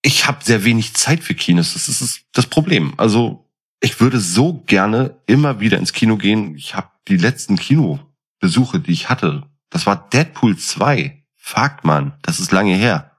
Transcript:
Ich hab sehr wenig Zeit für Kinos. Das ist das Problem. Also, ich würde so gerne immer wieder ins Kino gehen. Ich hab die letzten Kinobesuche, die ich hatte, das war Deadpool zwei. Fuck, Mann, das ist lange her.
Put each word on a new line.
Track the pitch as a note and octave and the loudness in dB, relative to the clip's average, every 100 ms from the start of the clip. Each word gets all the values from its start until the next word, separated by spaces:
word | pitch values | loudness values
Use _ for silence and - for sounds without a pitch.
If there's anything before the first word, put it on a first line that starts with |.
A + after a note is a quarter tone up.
Ich | - - - | 2 0 -2
hab | C3+ | -4
sehr | - A2+ | 0 2
wenig | G#2+ A2+ A2 | 2 0 0
Zeit | - - E3 | -2 0 0
für | - | -2
Kinos. | E3 - F2+ E3+ | -6 2 2 2
Das | - - | -4 -6
ist | C3+ B2 - _ | -4 -6 -8 _
das | - B2 | -4 0
Problem. | - D#3+ A#2 D2+ - | 0 0 0 -2 0
Also, | A2 A2 A2+ - _ _ _ _ | 2 2 0 -4 _ _ _ _
ich | A#2+ - | -4 2
würde | B2+ B2+ | 2 2
so | F2+ F#2 D#3 D#3+ - | 0 2 0 -2 0
gerne | G2 G2+ A2+ B2+ - - | 2 2 0 -2 -4 2
immer | C3 D3 A2 | 2 2 0
wieder | G#2+ G2+ | 0 0
ins | - | -2
Kino | - A2+ G#2+ | 0 0 2
gehen. | G2 G#2+ G2+ D2+ | 2 0 -2 -10
Ich | - | -12
hab | F#2+ - _ - | -12 -12 _ -2
die | F#2+ | 2
letzten | A2 C3+ - - | 2 -2 -2 -2
Kinobesuche, | - D3+ A2+ D2+ - _ _ _ F#2+ E2 B2+ F2+ | 2 2 2 -4 -10 _ _ _ 0 0 0 -2
die | D2+ | -2
ich | E2+ - | -4 -2
hatte, | B2+ F2 D2 - _ _ | -2 -2 -4 -10 _ _
das | - G2+ | -4 -2
war | G2+ - | -2 0
Deadpool | C#3 D#3+ - A#2 F#2 | 0 0 0 0 0
zwei. | - - B2+ C3 C#2 - _ _ | -4 -2 0 0 -4 -10 _ _
Fuck, | - - C#3 C#3+ | -8 -2 -2 0
Mann, | - D2 C#2+ - | 0 0 -2 -6
das | - D#2+ | -8 -6
ist | - | 0
lange | F#2+ G2+ | 2 2
her. | F#2 A#2 D3+ - | 2 2 0 -6